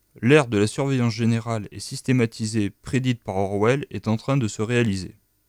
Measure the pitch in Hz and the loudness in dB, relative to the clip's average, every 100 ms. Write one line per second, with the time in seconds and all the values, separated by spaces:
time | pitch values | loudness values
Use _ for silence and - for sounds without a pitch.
0 | _ - 113 151 120 104 107 - 139 135 | _ -2 4 4 4 2 2 0 0 0
1 | 120 110 113 117 113 113 101 - - 135 | 0 0 0 0 -2 -6 -8 -12 -12 -6
2 | - 127 113 - 110 113 101 - - 143 | 0 2 0 -2 -4 -2 -2 -4 -6 -2
3 | 127 120 - 95 95 101 110 139 - 104 | -2 -2 -4 -4 -2 2 2 2 -4 -6
4 | 110 110 - 139 110 - 107 120 117 95 | -2 -2 0 -2 -2 -4 -2 0 0 -2
5 | 87 - _ _ | -6 -14 _ _